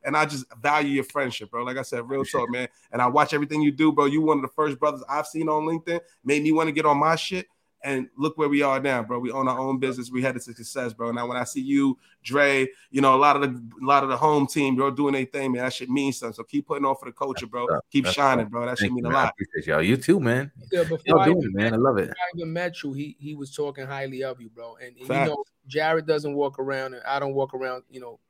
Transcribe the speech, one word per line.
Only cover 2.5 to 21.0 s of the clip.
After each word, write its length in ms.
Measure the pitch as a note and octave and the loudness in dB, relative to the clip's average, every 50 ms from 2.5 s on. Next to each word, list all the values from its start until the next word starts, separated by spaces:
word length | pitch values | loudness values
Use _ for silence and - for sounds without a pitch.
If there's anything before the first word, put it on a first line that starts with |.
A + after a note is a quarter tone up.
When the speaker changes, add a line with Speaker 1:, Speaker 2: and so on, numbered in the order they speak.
Speaker 1:
man. 160 | B2 B2 B2+ - _ _ _ _ | -4 -6 -6 -8 _ _ _ _
And 100 | - A#2+ | 0 2
I 60 | B2 | 2
watch 260 | B2+ B2+ D3 D3 - | 4 4 4 4 4
everything 300 | D#3+ D3 D3 C#3 D3+ D3+ | 2 -2 -2 0 0 2
you 80 | D3+ D3 | 2 2
do, 220 | C#3+ C3 D#3 D#3 | 2 4 2 4
bro. 140 | D3 D3 C#3+ | 4 4 2
You 160 | C#3+ C#3+ D#3 | 4 2 2
one 160 | D#3 D#3 D#3 C#3+ | 2 4 2 2
of 40 | |
the 60 | C3 C3 | 0 -4
first 300 | _ - D3+ D3+ C#3 B2 | _ -2 -2 -2 0 0
brothers 220 | D3+ D3+ C#3+ C3 B2 - | -2 -2 -2 -4 -8 -6
I've 180 | C#3 D3 D3 | -4 -4 -4
seen 220 | - - D#3+ D#3+ D#3 | -4 -6 -4 -2 0
on 140 | D#3 D3+ | 0 0
LinkedIn. 380 | D#3 D#3+ E3 D#3+ D#3+ E3+ E3+ E3+ E3+ _ _ _ _ | 0 -2 -4 -4 -4 -4 -4 -4 -6 _ _ _ _
Made 180 | B2+ D3 D3 | 0 2 2
me 100 | D3 D#3 | 4 4
wanna 200 | D#3 D#3+ D#3+ D#3+ | 4 4 2 2
get 120 | D3 D#3+ D#3 | 0 2 4
on 140 | D3+ D3 C#3+ | 4 4 6
my 160 | D3+ D#3+ E3 | 4 4 2
shit. 300 | D#3 - - F#3+ F#3 - _ _ _ _ _ _ _ - | 2 0 -6 -6 -6 -8 _ _ _ _ _ _ _ -6
And 240 | C#3 C#3 C3 B2+ - _ | -4 -2 -2 -4 -6 _
look 220 | C3 C#3+ D#3+ E3 D#3 | -4 -4 -4 0 0
where 100 | D3+ C#3+ | 0 2
we 140 | C#3+ C#3+ | 4 2
are 160 | C#3+ C#3 C3+ C3+ | 4 2 2 2
now, 240 | C3 C#3 C3 A#2+ | 2 0 0 0
bro. 160 | A2 G#2+ B2 A#2+ | 0 -2 -4 -4
We 140 | B2 A#2+ | -4 -4
own 160 | A#2 C3+ C3 B2+ | -2 -2 -2 0
our 100 | B2+ B2 | 0 -2
own 220 | C3 C3+ C3+ C3 | -2 -2 -2 0
business. 300 | C3 C3 B2+ B2 A#2+ A#2+ | -2 -2 -4 -6 -10 -6
We 120 | B2+ B2+ | -4 -2
headed 200 | B2+ C3 B2+ A#2+ | -2 -2 -2 -4
to 120 | - B2 A2+ | -10 -12 -16
success, 380 | - A2+ - - C#3 B2+ A#2+ | -16 -16 -10 -8 -6 -6 -6
bro. 180 | A2 A#2+ A#2 A#2 | -6 -6 -4 -4
Now, 160 | A#2 A#2+ A#2+ | -4 -4 -4
when 100 | A#2+ B2 | -4 -2
I 60 | B2 | -4
see 180 | B2 - - C#3 | -4 -4 -4 -6
you, 380 | C3 C3+ C#3+ C#3 C#3 C3+ B2+ _ _ _ _ _ | -2 2 2 4 4 2 0 _ _ _ _ _
Dre, 460 | _ - B2+ C#3+ C#3+ C#3 C#3 C3+ C3+ C3 - _ _ _ | _ 0 4 4 6 6 6 4 2 0 -4 _ _ _
you 100 | - C#3 | 0 4
know, 140 | C3+ C3+ C3 | 6 6 6
a 40 | C3 | 8
lot 160 | C#3+ D3 C#3+ | 8 6 6
of 80 | C#3+ | 4
the, 60 | C#3+ C3+ B2 B2 A#2 A2+ A2 - | 2 -2 -4 -6 -12 -16 -14 -6
a 20 | B2+ | 2
lot 200 | C3+ C#3+ C#3 C3+ | 4 4 4 4
of 40 | C3+ | 2
the 80 | B2+ | 0
home 300 | A#2+ D3 D#3 D3+ D3 C#3 | 2 2 4 4 4 2
team, 300 | C3 - D#3+ C#3+ C3+ C3 | 2 0 0 2 2 2
bro, 140 | B2 C3+ C#3 | 2 2 0
doing 220 | B2+ B2+ D3 C#3 C#3 | 0 0 0 0 2
their 100 | C3+ C3 | 0 -2
thing, 260 | B2+ - C#3+ C3+ C3+ | -4 -4 -4 -2 -2
man, 120 | B2 B2 B2 | -2 -2 -2
that 80 | C3 | -2
shit 180 | B2+ - - B2+ | -4 -6 -6 -2
means 280 | B2+ C#3+ C#3 C#3 B2 - | -2 0 0 0 -2 -4
something. 160 | B2+ A#2 G#2+ | -8 -10 -10
So 100 | - A#2 | -12 -14
keep 240 | _ - C#3+ C#3 _ | _ -6 -6 -4 _
putting 160 | D3+ C#3+ C#3 | -4 -2 0
on 100 | C3+ C3+ | -2 -2
for 120 | C3+ - | -2 -6
the 60 | A#2+ | -16
culture, 340 | - - C#3 C3+ C3 - B2+ | -8 -6 -6 -6 -4 -8 -10
bro. 200 | A2 A#2 B2 A#2+ - | -8 -6 -4 -2 0
Speaker 2:
That's 140 | E2 - - _ | -2 -2 -2 _
Speaker 1:
Keep 160 | - C#3 B2+ | 0 0 2
Speaker 2:
up. 80 | - F#2 | 2 2
Speaker 1:
shining, 320 | - C#3+ C3+ C3 B2 A2 | 4 4 4 4 4 0
bro. 200 | G#2 G#2+ A#2+ A#2+ | -2 -4 -4 -4
That 120 | B2 B2+ A#2 | -4 -2 -2
shit 80 | G#2+ | -2
Speaker 2:
Thank 60 | - | 0
Speaker 1:
mean 120 | B2 B2 A#2+ | 0 -2 -2
Speaker 2:
you, 60 | A#2 | 0
Speaker 1:
a 20 | |
Speaker 2:
man. 60 | C3 C3+ | 2 2
I 60 | B2 | 2
Speaker 1:
lot. 100 | A2+ - - | 0 -2 -6
Speaker 2:
appreciate 260 | F#2+ - - D#2+ D2+ | -12 -8 -8 -8 -2
y'all. 160 | - D2+ D#2 | 0 0 2
You 140 | E2+ F#2+ B2+ | 4 4 2
too, 240 | C3+ - - F3 G3+ | 2 4 2 2 4
man. 320 | C#3 A#2 A#2+ B2+ C#3 C#3+ _ - - - | 4 2 0 0 -2 -6 _ -20 -10 -4
Speaker 3:
Yeah, 120 | F#3 F3 E3 | -2 0 0
before 160 | D#3 E3 D#3+ | 0 -2 -4